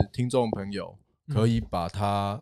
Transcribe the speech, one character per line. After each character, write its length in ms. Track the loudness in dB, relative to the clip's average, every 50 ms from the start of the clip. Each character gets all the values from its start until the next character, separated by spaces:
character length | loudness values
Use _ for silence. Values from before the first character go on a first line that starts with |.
| 0 -2
听 180 | 0 -4 -4 0
众 200 | 2 2 2 2
朋 200 | 0 -4 -4 -6
友 260 | -6 -8 -8 -8 -14 -20 _ _ _ _ _ -2
可 200 | 2 4 4 4
以 120 | 4 2
把 280 | 0 -2 -4 -4 -4 -4
它 540 | -4 -2 0 0 2 0 0 -2 -4 -6